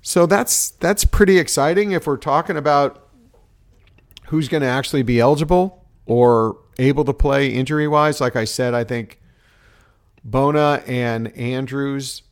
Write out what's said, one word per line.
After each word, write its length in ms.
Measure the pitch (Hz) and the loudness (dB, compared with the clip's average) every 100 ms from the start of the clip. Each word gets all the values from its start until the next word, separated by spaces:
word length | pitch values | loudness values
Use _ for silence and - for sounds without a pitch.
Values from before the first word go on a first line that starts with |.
so 240 | - 185 170 | -2 2 2
that's, 440 | 202 240 - - | 2 0 -2 -4
that's 340 | - 165 208 | -4 -4 0
pretty 340 | - - 196 185 | 0 4 4 4
exciting 520 | 147 - 143 180 208 | 2 0 0 0 0
if 160 | 185 156 | -2 -4
we're 80 | 135 | -6
talking 380 | 156 143 170 160 | -2 -2 -2 -4
about 540 | 143 143 143 - _ _ _ _ _ _ _ _ _ _ _ - - | 0 2 0 -4 _ _ _ _ _ _ _ _ _ _ _ -20 -6
who's 200 | 156 139 | -4 -2
gonna 180 | 160 135 | -2 -2
actually 360 | 127 135 147 | -2 -2 -2
be 160 | 120 120 | 0 2
eligible 640 | 120 147 151 180 185 - _ _ - | 4 2 2 0 0 -6 _ _ -2
or 520 | 120 120 117 113 - _ - | 4 6 4 2 -4 _ -2
able 240 | 131 139 | 0 2
to 100 | 147 | -2
play 360 | 135 143 139 139 | 0 0 2 0
injury-wise. 720 | 120 131 151 151 151 151 147 | -2 -2 -2 0 2 0 0
Like 160 | 127 117 | -2 -2
I 80 | 110 | -4
said, 280 | - 123 | -4 -2
I 100 | 120 117 | -2 -4
think 340 | 120 107 - _ _ _ _ _ _ _ _ _ _ - | -6 -8 -16 _ _ _ _ _ _ _ _ _ _ -6
Bona 560 | 120 139 151 147 143 - | 0 2 2 2 0 -2
and 480 | 123 120 113 113 - | -4 -2 -4 -6 -6
Andrews 840 | 120 127 131 135 139 139 131 - _ | -6 -6 -6 -6 -6 -6 -8 -14 _